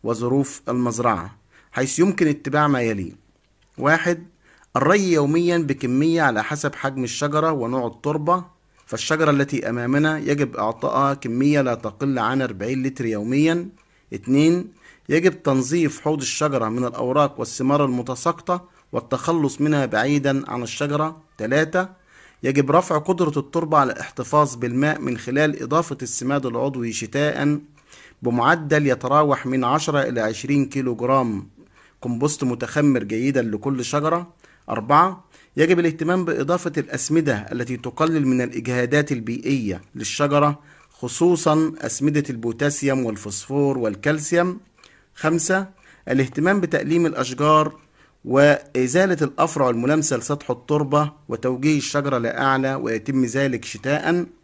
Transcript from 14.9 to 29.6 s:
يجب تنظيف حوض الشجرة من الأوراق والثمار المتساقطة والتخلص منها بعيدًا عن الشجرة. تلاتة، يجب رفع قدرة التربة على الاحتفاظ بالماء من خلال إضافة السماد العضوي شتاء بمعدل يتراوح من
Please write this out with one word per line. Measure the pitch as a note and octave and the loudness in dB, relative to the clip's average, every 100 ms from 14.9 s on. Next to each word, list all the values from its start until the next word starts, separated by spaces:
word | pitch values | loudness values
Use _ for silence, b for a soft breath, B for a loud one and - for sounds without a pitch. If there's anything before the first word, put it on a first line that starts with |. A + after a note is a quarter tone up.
| b - | b -2
يجب | D3+ F3+ - | 2 2 0
تنظيف | - C3+ B2+ E3+ D#3 D3 | 0 0 0 0 0 -2
حوض | D3+ D#3 | -4 -4
الشجرة | B2+ - D3+ C3+ A2 | -4 -2 -2 0 -2
من | A#2 | -2
الأوراق | B2 - B2 C3+ C#3+ - | -4 -4 -2 2 0 0
والثمار | A#2+ - C3+ C#3+ | -10 -2 0 2
المتساقطة | C#3+ B2 A#2+ B2+ E3+ E3+ - F3+ F3+ b b | 2 -2 -4 -4 -4 -4 -4 -4 -6 b b
والتخلص | B2 - C3 - E3+ C#3+ - | -8 -4 -4 0 0 0 0
منها | D3 D3+ C3 | 0 2 0
بعيدًا | G#2+ B2+ D3 C#3 C3+ - | 0 2 2 0 -2 -4
عن | B2 | -8
الشجرة. | A#2 - D3 D3 D#3 D#3+ _ - | -8 -6 -4 -2 -4 -6 _ -10
تلاتة، | A2 C#3 D#3 F3+ F#3+ - b b b b | 0 0 2 0 -2 -8 b b b b
يجب | C3 C#3 C3+ | 0 2 4
رفع | D#3 D#3+ D#3 | 4 4 -2
قدرة | D3+ F3+ E3 D3 | 0 0 2 0
التربة | C#3 E3+ E3 D#3 | -4 -4 2 2
على | C3 | 2
الاحتفاظ | - - - A#2+ D3+ D3 | -2 -10 -10 0 2 2
بالماء | A#2+ A#2+ A#2+ D3 - | 0 -4 0 0 0
من | B2 A#2 | -4 -6
خلال | - C3+ D3+ C#3+ | -4 0 0 0
إضافة | B2 D3+ E3 C#3+ | -2 -2 -2 -6
السماد | A#2+ - B2+ C#3+ C3 | -8 -6 -2 -2 -2
العضوي | A#2 C3+ C3 A#2 | -2 -2 -2 -6
شتاء | G#2+ A2 C#3 D3 - C#3+ D3 - _ B B B B | -6 -6 -2 -2 0 0 0 -4 _ B B B B
بمعدل | B2 A#2+ B2 E3+ D3+ D3+ D3 | -2 2 4 2 2 2 2
يتراوح | B2+ B2+ C#3+ D3+ C3+ B2+ | 0 2 2 2 0 -2
من | C3 | -2